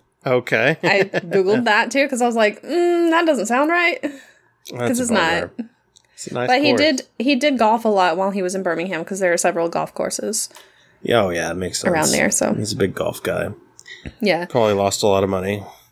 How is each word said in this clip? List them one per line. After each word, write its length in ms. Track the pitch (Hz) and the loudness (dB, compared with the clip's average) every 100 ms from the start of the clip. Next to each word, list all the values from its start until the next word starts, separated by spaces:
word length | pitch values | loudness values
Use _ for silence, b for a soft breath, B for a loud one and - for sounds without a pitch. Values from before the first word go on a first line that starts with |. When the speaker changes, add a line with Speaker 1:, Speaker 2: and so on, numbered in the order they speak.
| _ _ - | _ _ 0
Speaker 1:
Okay. 520 | 127 - 117 123 156 | 0 2 2 2 2
<laughs> 40 | |
Speaker 2:
I 200 | 175 196 | 0 2
Googled 600 | 196 185 170 190 185 220 233 | 0 -2 -2 0 2 2 2
that, 240 | 208 233 | 2 2
too, 160 | 269 277 | 0 0
'cause 140 | 254 | 0
I 40 | 240 | 0
was 80 | 226 | 2
like, 260 | 214 214 | 0 0
"Mm, 480 | - 339 349 339 339 | -4 0 2 2 2
that 160 | 320 339 | 2 2
doesn't 200 | 269 214 | 0 0
sound 240 | 240 302 | 0 2
right." 280 | 349 349 330 | 2 0 -2
Speaker 1:
That's 180 | 294 277 B B B _ - | -6 -10 B B B _ -16
Speaker 2:
'Cause 280 | 123 120 247 | -4 -2 0
Speaker 1:
a 40 | |
Speaker 2:
it's 80 | 240 | 0
Speaker 1:
bummer. 400 | 220 165 170 175 - | 0 2 0 -4 -10
Speaker 2:
not. 100 | 226 _ _ _ _ | -14 _ _ _ _
Speaker 1:
It's 140 | - - | -18 -8
a 60 | |
nice 140 | - 123 | -4 0
Speaker 2:
But 140 | 254 | 2
he 100 | 285 | 4
Speaker 1:
course. 100 | 240 | 4
Speaker 2:
did, 200 | 302 269 - - | 4 2 -4 -4
he 180 | 233 277 | 0 2
did 220 | 294 254 | 2 2
golf 280 | 220 233 226 | 2 4 2
a 40 | |
lot 280 | 202 180 165 | 2 2 2
while 140 | 190 | 0
he 100 | 196 | -2
was 120 | 180 | -2
in 80 | 190 | -2
Birmingham, 400 | 180 165 175 170 170 | -2 -2 -4 -6 -6
'cause 140 | 190 | 0
there 120 | 185 | 2
are 40 | 170 | 2
several 320 | 185 170 170 | 2 0 -2
golf 240 | 165 156 | -2 -4
courses 560 | - 185 - 208 220 - B B B B B | -4 -4 -4 -4 -6 -8 B B B B B
Speaker 1:
Yeah, 220 | - 120 | 0 2
oh, 60 | 98 | 2
yeah, 200 | 85 82 | -2 -4
it 40 | 85 | -4
makes 240 | 90 - | -6 -4
sense. 120 | - | -2
Speaker 2:
around 200 | 170 156 | 0 0
there, 180 | - - | 0 0
so. 240 | - - | 0 0
Speaker 1:
He's 200 | - 107 | -2 -4
a 20 | 110 | -2
big 180 | 95 | -2
golf 300 | - 82 85 | -2 -6 -4
guy. 260 | - 85 87 101 - - B B B B | -4 -4 -4 -8 -18 -20 B B B B
Speaker 2:
Yeah. 260 | 208 165 175 | -2 0 -2
Speaker 1:
Probably 280 | 127 110 | 0 0
lost 280 | 101 101 - | 2 0 0
a 60 | 107 | 2
lot 160 | 98 | 2
of 60 | 98 | 0
money 340 | 95 92 101 98 B B | -2 -4 -6 -8 B B